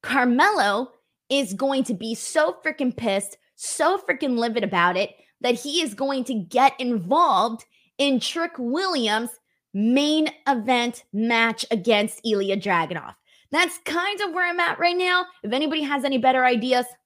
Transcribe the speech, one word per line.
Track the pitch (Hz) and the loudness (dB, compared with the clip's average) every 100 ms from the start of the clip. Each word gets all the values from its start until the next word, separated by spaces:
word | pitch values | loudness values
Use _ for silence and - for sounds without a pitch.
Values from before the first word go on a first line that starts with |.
Carmelo | - 262 247 240 370 403 202 208 262 _ _ _ _ | 0 0 2 4 4 4 2 0 -4 _ _ _ _
is | 277 233 | -2 -2
going | 196 269 269 | -2 0 0
to | - | -2
be | 190 220 | -4 -6
so | 226 - 311 311 - | -8 -4 0 0 0
freaking | 311 302 254 | -8 -2 -4
pissed, | - 233 196 196 - _ _ | -2 -2 -2 -4 -16 _ _
so | - - 302 381 | -10 0 2 2
freaking | - 262 277 240 | -2 -2 0 0
livid | 233 226 | 0 -2
about | 208 180 175 180 | 0 2 2 2
it, | 202 - _ _ | -4 -6 _ _
that | 247 | -2
he | 240 294 320 | -2 -2 -2
is | 311 | -2
going | 202 269 269 | -2 -2 -2
to | 247 | -4
get | 226 170 240 269 262 | -6 -2 2 2 2
involved | 247 226 170 294 339 226 226 226 - _ _ - | -2 -2 0 2 4 4 0 -4 -14 _ _ -2
in | 277 254 | 2 2
Trick | - 339 339 339 | -2 -4 -6 -4
Williams' | 240 285 381 320 220 214 233 - _ _ _ | -4 -2 -2 -2 0 -2 -4 -12 _ _ _
main | 196 220 262 294 311 311 - - | -2 2 2 2 2 0 -2 -2
event | 254 214 247 240 233 _ | -2 0 0 0 -6 _
match | 202 226 233 226 226 - | -4 0 2 0 -2 -4
against | 226 180 214 208 - | -2 2 2 2 -4
Ilya | 226 208 196 196 | -2 0 0 -2
Dragunov. | 202 175 165 170 - - _ _ _ | 0 0 0 -6 -10 -20 _ _ _
That's | 302 349 - | 0 0 -2
kind | - 330 370 403 | -6 -4 -4 -4
of | 403 | -4
where | 339 349 | -2 -2
I'm | 349 | 0
at | 339 - | -2 2
right | 349 349 | 0 2
now. | 359 359 359 - | 0 0 -2 -10
If | 214 | -4
anybody | 254 302 311 | -2 0 -2
has | 294 285 | -2 -2
any | 269 269 | 0 2
better | 262 262 | 2 4
ideas | 254 247 247 254 247 - | 4 2 2 0 0 -12